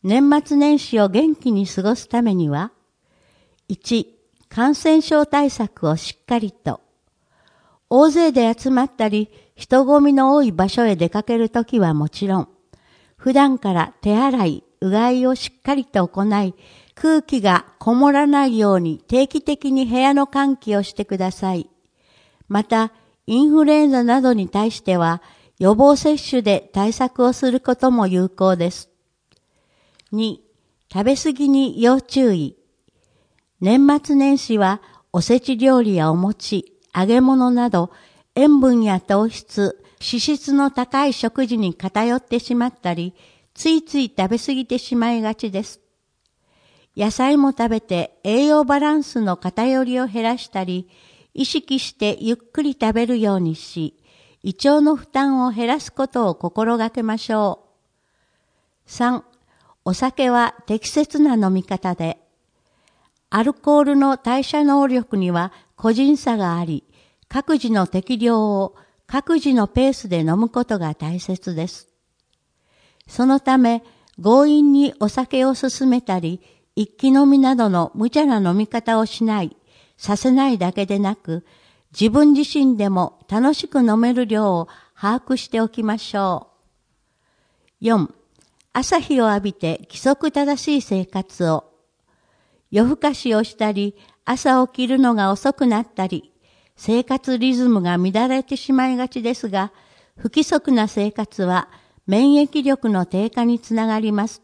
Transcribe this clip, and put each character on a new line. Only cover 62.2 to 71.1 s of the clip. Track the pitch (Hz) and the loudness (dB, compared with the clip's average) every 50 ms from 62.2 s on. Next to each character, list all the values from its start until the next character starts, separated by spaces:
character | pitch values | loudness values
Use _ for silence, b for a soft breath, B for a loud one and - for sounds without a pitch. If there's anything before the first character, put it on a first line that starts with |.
| _ _ _ _ _ _ _ _ _ _ _ _ _ _ _ _ _ _ _ _ _ _ | _ _ _ _ _ _ _ _ _ _ _ _ _ _ _ _ _ _ _ _ _ _
ア | - 208 | -2 -2
ル | 226 277 | 0 -2
コ | 277 _ - 294 294 294 | -2 _ 0 2 4 4
ー | 294 | 4
ル | 285 285 | 4 2
の | 277 277 269 269 | 2 2 2 0
代 | 262 _ 226 247 269 269 | -2 _ -4 -2 -2 -4
謝 | - - 302 | -2 -2 0
能 | 294 285 277 285 277 | 2 2 2 2 2
力 | 269 254 247 233 _ - | 2 0 -2 -2 _ -4
に | 196 185 180 | -4 -2 -2
は | 175 170 175 190 b b b b b | -2 -2 -4 -6 b b b b b
個 | _ - 220 | _ -2 0
人 | 226 226 269 277 302 | 0 2 2 2 2
差 | 269 - 262 233 | 0 0 -4 -2
が | 214 196 175 170 | -2 -2 -4 -4
あ | 175 175 | -4 -4
り、 | 160 156 139 _ _ _ _ _ _ _ _ _ _ | -6 -6 -8 _ _ _ _ _ _ _ _ _ _
各 | - 269 277 - 320 | -8 -6 -2 0 -2
自 | 254 - 233 | 0 0 0
の | 226 202 185 | 0 0 0
適 | - - 185 - - 254 214 | 0 -2 -6 -4 -4 -4 -2
量 | 233 233 233 220 214 208 202 196 | 0 0 2 2 0 0 0 -2
を | 196 185 b b b b b b b | -4 -4 b b b b b b b
各 | _ - 277 - - 330 | _ -6 -6 -2 0 -2
自 | 311 - 294 | 0 2 2
の | 262 240 208 | 2 2 0
ペ | - - - 262 269 | 0 0 0 0 0
ー | |
ス | 262 - - 196 | 0 -2 -6 -6
で | 180 170 | -4 -2
飲 | 156 160 165 | 0 0 0
む | 196 226 226 | 0 -2 -2
こ | - 247 247 | -2 -4 -4
と | - 226 190 | -4 -4 -6
が | 170 156 151 | -4 -8 -8
大 | _ 156 156 | _ -8 -8